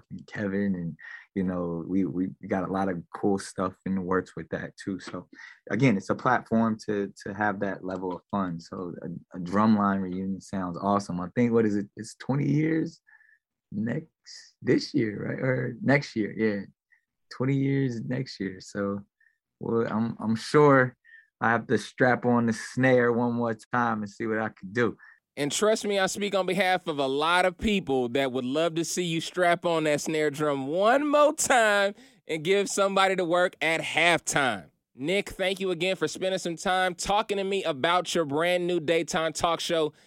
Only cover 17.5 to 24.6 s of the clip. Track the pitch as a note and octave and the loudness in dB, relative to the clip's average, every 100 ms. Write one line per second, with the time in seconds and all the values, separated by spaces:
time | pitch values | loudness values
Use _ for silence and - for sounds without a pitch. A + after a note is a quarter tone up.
17.5 | C#3 C3+ C#3 C3+ A#2 C3 B2+ C3 - G2 | 0 2 0 0 -2 -6 -6 -6 -6 -8
18.5 | F#2 - G2+ G2+ G2+ G2+ _ _ _ _ | -8 -10 -6 -4 -4 -8 _ _ _ _
19.5 | - - A#2 A#2 A2 A2+ - G#2+ A2+ - | -12 -4 -2 0 -2 -2 -4 -2 -2 2
20.5 | D3+ D3 C3+ B2+ - _ - _ - A2+ | 6 6 6 4 -2 _ -20 _ -4 0
21.5 | A2+ A2+ A2 - - B2+ A#2+ B2 A#2+ A#2 | 0 2 -2 -2 0 2 4 2 2 2
22.5 | A2 - - C3 B2+ A#2+ A#2 A#2+ A#2 A#2 | -2 -4 0 4 6 4 2 0 0 -2
23.5 | A2 - A#2+ A#2 A2 G2+ - A2+ A2 A2 | -4 -4 0 0 -2 -6 -6 -4 -2 -4
24.5 | - | -8